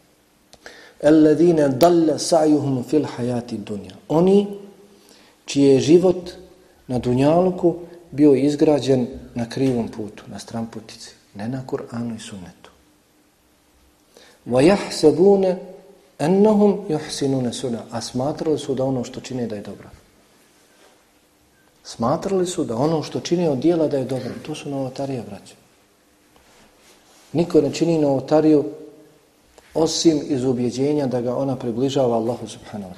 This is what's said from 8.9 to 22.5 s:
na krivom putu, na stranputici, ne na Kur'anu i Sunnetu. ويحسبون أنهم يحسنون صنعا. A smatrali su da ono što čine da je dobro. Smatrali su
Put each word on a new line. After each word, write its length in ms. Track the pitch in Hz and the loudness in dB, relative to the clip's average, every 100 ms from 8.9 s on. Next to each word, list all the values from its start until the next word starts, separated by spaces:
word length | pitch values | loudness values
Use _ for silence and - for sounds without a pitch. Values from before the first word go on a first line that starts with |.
| 131 117 - - | 0 0 -6 -12
na 140 | 123 113 | -8 -8
krivom 400 | - 135 123 104 | -2 -2 0 -4
putu, 360 | 110 104 - - | -8 -12 -14 -16
na 120 | - | -16
stranputici, 720 | - 117 113 110 107 - - - _ | -12 -10 -10 -12 -18 -20 -20 -20 _
ne 140 | 101 110 | -12 -8
na 140 | 131 131 | -8 -8
Kur'anu 500 | 143 - 120 117 110 | -8 -8 -10 -8 -10
i 40 | |
Sunnetu. 500 | - 101 87 - - _ _ _ _ _ _ _ _ _ _ _ _ _ _ - - _ - | -14 -16 -18 -20 -20 _ _ _ _ _ _ _ _ _ _ _ _ _ _ -20 -20 _ -4
ويحسبون 1080 | 123 151 196 - - 156 139 196 196 190 180 - - - - _ - | 4 4 4 -2 2 2 4 4 4 2 -2 -8 -20 -20 -20 _ -6
أنهم 640 | 147 190 208 208 208 185 - | 0 4 4 4 4 2 -2
يحسنون 640 | 151 - - 139 135 123 | -6 -6 -6 -2 -2 -4
صنعا. 320 | 113 131 113 - | -6 -6 -8 -8
A 100 | 117 | -10
smatrali 580 | - 123 135 156 160 147 | -8 -4 -4 -4 -2 -2
su 160 | - | -2
da 100 | 127 | -4
ono 200 | 131 131 | -2 -2
što 160 | 117 - | -6 -10
čine 260 | - 131 117 | -10 -8 -8
da 100 | 104 | -8
je 60 | |
dobro. 260 | 98 95 - - _ _ _ _ _ _ _ _ _ _ _ _ _ _ _ _ _ _ | -12 -16 -18 -20 _ _ _ _ _ _ _ _ _ _ _ _ _ _ _ _ _ _
Smatrali 640 | - - 117 156 - 190 | -18 -6 -4 -2 -2 -2
su 180 | 175 | -2